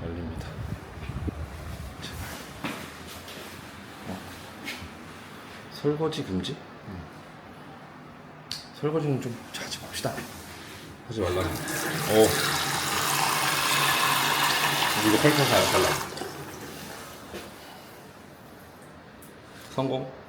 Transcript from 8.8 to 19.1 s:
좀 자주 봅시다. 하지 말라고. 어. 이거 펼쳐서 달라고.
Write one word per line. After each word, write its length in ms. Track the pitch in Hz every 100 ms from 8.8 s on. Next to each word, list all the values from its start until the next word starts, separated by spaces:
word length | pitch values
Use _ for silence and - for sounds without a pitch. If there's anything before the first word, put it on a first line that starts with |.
| 147 160 151 131
좀 140 | 127 113 -
자주 280 | - - -
봅시다. 320 | - - - - - - - - - - - - -
하지 120 | 110
말라고. 200 | 90 90
어. 840 | 85 73 76 - - 80 87 107 107 - - - - - - - - - - - - - - - - - - - - - - - - - - 110 107
이거 100 | 104
펼쳐서 500 | 147 147 135 107 92
달라고. 380 | 98 82 73 - - - - - - - - - - - - - - - - - - - - - - - - - - - - - - -